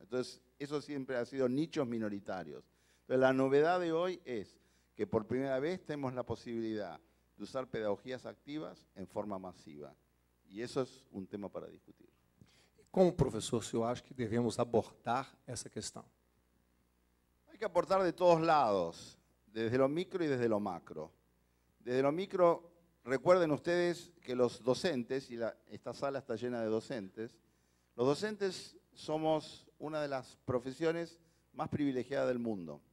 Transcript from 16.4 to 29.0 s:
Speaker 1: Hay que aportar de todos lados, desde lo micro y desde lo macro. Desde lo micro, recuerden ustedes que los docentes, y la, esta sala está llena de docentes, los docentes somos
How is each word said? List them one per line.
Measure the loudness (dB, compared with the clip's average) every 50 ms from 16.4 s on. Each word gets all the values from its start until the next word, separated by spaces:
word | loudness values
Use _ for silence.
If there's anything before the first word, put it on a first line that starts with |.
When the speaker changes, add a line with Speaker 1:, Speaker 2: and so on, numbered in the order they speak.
| _ _ _ _ _ _ _ _ _ _ _ _ _ _ _ _ _ _ _ _ _ _
Speaker 1:
Hay | -8 -4
que | -4
aportar | 0 2 2 2 4 4 4 4
de | 4 4
todos | 6 8 8 8 8
lados, | 8 6 6 6 6 6 6 4 2 0 -2 -8 -14 -20 -20 _ _ _ _ _ _
desde | _ -4 -2 0 2 4 4
lo | 4 4
micro | 2 0 -4 -4 -4 -2 -2
y | 0
desde | 0 2 2 2
lo | 2 2
macro. | 0 -2 -6 -8 -10 -12 -12 -12 -12 -12 _ _ _ _ _ _ _ _ _ _ _ _ _ _
Desde | -6 -2 2 2 2
lo | 2
micro, | 2 0 -2 -2 2 4 6 6 6 4 -2 -12 _ _ _ _ _ _ -4
recuerden | -2 -2 2 4 6 6 6 6 4
ustedes | 2 0 0 0 2 2 2 2 0 -2 -8 -16 -20 _
que | -8 -4 0
los | 2 2 2 2 0 0
docentes, | 2 2 2 2 0 0 0 -2 -2 -4 -4 -4 -6
y | -6 -4
la, | -4 -4 -4 -6 _ -16
esta | -16 -12 -10 -10 -8
sala | -4 -4 -4 -4 -4
está | -6 -6 -6
llena | -4 -4 -4 -2 -2
de | 0 0
docentes, | 0 0 -2 -4 -8 -8 -8 -10 -10 -10 -10 -10 -12 _ _ _ _ _ _ _ _ _ _ _ _
los | 0 2
docentes | 2 2 2 0 -4 -4 -2 -4 -4 -4 -6 -12 -16 -18 -20 _ _ _
somos | -12